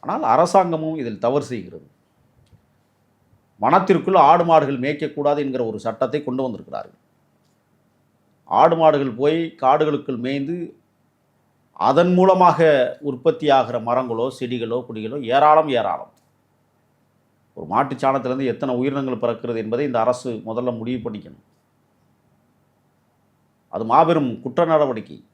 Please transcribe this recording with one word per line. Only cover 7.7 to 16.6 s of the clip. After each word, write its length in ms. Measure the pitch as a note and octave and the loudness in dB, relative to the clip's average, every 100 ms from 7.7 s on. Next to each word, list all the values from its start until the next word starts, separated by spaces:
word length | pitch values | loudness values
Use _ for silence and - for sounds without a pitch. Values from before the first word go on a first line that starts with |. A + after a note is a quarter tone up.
| _ _ _ _ _ _ _ | _ _ _ _ _ _ _
ஆடு 320 | _ G#2 D#3 E3 | _ 4 4 6
மாடுகள் 380 | D#3+ D3 C3+ | 4 4 -2
போய் 400 | A2+ C#3+ D#3+ E3 - | -2 -2 -2 -4 -2
காடுகளுக்குள் 580 | C3 D3 D#3 C#3+ - B2+ | 0 2 0 -2 -6 -8
மேய்ந்து 560 | B2 C#3 C#3 F3 E3+ - _ _ _ _ _ _ _ _ _ | -6 -6 -6 -8 -10 -16 _ _ _ _ _ _ _ _ _
அதன் 420 | - G#2 C3+ F3+ | -2 0 2 2
மூலமாக 460 | F3+ F#3 F#3 F3+ D#3+ D#3+ C#3+ B2+ - | 4 4 6 4 4 4 4 0 -4
உற்பத்தியாகிற 760 | D3 B2+ D#3+ D#3+ D3+ C3+ A#2 B2 | -8 -2 -2 0 2 2 2 -4
மரங்களோ, 460 | A2+ B2 B2+ A2+ B2+ C3 | -2 -2 -2 -4 -4 -4
செடிகளோ, 440 | B2+ B2 A2+ A#2+ B2 | -8 -6 -4 -6 -8
கொடிகளோ 380 | A2 A2 C#3+ | -10 -10 -10
ஏராளம், 440 | A#2 C3 D3+ D#3 D#3 | 0 2 6 6 4
ஏராளம். 440 | B2 G2+ E2 - _ _ _ _ _ | 0 -2 -6 -10 _ _ _ _ _